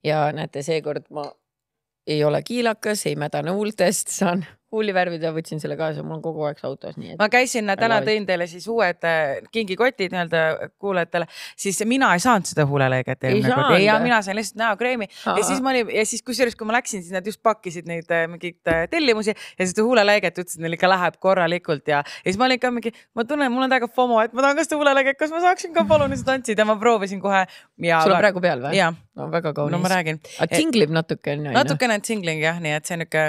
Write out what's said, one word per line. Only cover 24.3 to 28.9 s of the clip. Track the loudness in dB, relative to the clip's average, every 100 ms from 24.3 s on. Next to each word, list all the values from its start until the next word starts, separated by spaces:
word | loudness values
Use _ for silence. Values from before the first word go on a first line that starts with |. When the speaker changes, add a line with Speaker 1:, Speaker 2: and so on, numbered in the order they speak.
Speaker 2:
ma | 2
tahan | 2 2
ka | 0
seda | 2
huulelõiget, | 4 4 2 -2
kas | -4
ma | 2 2
saaksin | 2 -2 -2
ka, | 2
palun, | 2 2
ja | -2
siis | -2
tantsid | -2 -2 0
ja | 2
ma | 2
proovisin | 2 2 0 -4
kohe | 0 0 0 -8 _ -4 2
ja | 4
Speaker 1:
Sul | 4
on | 6
Speaker 2:
va-, | 4
Speaker 1:
praegu | 4
peal | 0 0 0
või? | 2
Speaker 2:
jaa. | 0